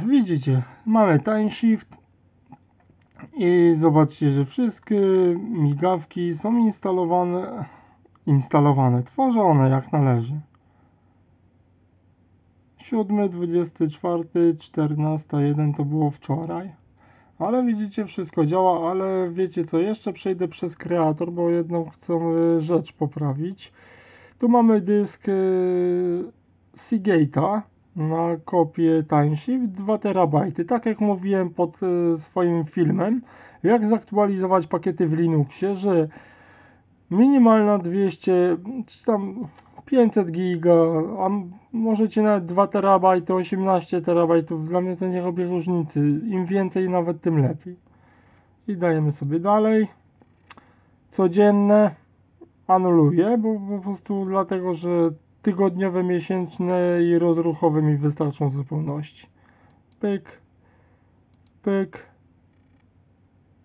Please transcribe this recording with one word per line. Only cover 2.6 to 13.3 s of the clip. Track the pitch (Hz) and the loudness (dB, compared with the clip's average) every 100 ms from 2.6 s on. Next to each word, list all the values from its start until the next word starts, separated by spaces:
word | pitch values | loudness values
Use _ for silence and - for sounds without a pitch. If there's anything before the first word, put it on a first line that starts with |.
| _ _ _ _ _ - - 311 | _ _ _ _ _ -20 -14 -2
i | 175 180 170 156 | 2 6 6 6
zobaczcie, | 160 151 151 - 147 | 4 4 4 2 0
że | 139 135 | 2 0
wszystkie | - 240 - - 208 196 190 180 175 | 0 -2 -2 -2 0 2 4 2 0
migawki | 214 190 147 143 180 180 156 180 175 | -4 -2 0 0 0 -2 -4 -6 -4
są | 160 214 240 | -4 -2 2
instalowane, | 220 202 196 185 170 180 180 180 196 233 147 - _ _ _ _ - | 2 0 -2 -2 0 0 0 -4 -6 -10 -14 -16 _ _ _ _ 0
instalowane, | 139 135 156 147 139 127 123 | 0 2 2 2 2 2 0
tworzone | 123 - 262 226 185 147 135 | -2 -2 0 2 4 4 4
jak | 131 - | 2 -2
należy. | 151 135 120 117 151 - _ _ _ _ _ _ _ _ _ _ _ _ _ _ _ _ _ _ _ _ _ _ _ | 0 2 0 -2 -8 -12 _ _ _ _ _ _ _ _ _ _ _ _ _ _ _ _ _ _ _ _ _ _ _
Siódmy, | - 233 196 208 | -6 -4 -2 0
dwudziesty | 196 | -2